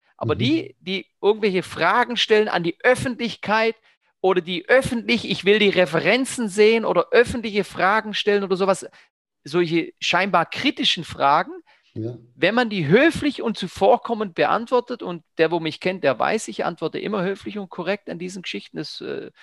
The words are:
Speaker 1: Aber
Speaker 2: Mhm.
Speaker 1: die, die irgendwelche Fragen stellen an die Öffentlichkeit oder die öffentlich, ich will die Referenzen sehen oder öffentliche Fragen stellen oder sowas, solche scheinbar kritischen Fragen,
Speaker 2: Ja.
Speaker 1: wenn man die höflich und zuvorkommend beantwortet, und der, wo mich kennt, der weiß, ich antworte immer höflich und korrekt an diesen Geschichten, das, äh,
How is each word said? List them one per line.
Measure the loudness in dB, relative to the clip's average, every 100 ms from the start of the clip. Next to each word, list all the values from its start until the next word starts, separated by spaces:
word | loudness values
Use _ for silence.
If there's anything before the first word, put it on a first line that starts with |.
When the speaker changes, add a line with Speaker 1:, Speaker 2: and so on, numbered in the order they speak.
| _ -6
Speaker 1:
Aber | -2 0
Speaker 2:
Mhm. |
Speaker 1:
die, | 0 0 -4 -12
die | -8 -8 -10 _
irgendwelche | 0 2 0 0
Fragen | -4 -2 2 2 0 0
stellen | 2 2 2
an | 0
die | -2 0
Öffentlichkeit | 2 2 0 -4 -6 -6 -2 0 0 -4 _ _ _ _
oder | 0 0
die | -2 -4 2
öffentlich, | 2 2 -2 0 -2 -2
ich | 0 4
will | 4
die | 4
Referenzen | 4 2 2 2 2 0 -4 -2
sehen | 4 4 4 2
oder | 0 2
öffentliche | 4 2 0 -4 -4
Fragen | -4 0 2 2 -2
stellen | -4 0 0
oder | 0 0
sowas, | 2 0 -4 -20 _ _ _ _
solche | -4 0 2 0 -2 -4
scheinbar | 0 0 2 0 0
kritischen | -2 -4 -2 -2 -2
Fragen, | -6 0 2 2 0 -10 -20 _ _
Speaker 2:
Ja. | -10 -10 -10 -18 -2
Speaker 1:
wenn | 0 2
man | 0
die | 0 4
höflich | 6 6 2 -4 -4
und | -4 -6
zuvorkommend | -8 0 2 2 0 -6 -4 -2
beantwortet, | 0 0 0 -2 -2 -8
und | -8 -10 -6 0
der, | 0
wo | 0
mich | -4 -4
kennt, | -4 0
der | 0 2
weiß, | 0 -2 -4
ich | -6 -6
antworte | -4 -6 -6
immer | -6 -4
höflich | -4 -6 -10 -12
und | -12
korrekt | -8 -6 -6 -8
an | -10
diesen | -10 -12
Geschichten, | -10 -12 -12 -12
das, | -12 -12
äh, | -10 -10 -12 -18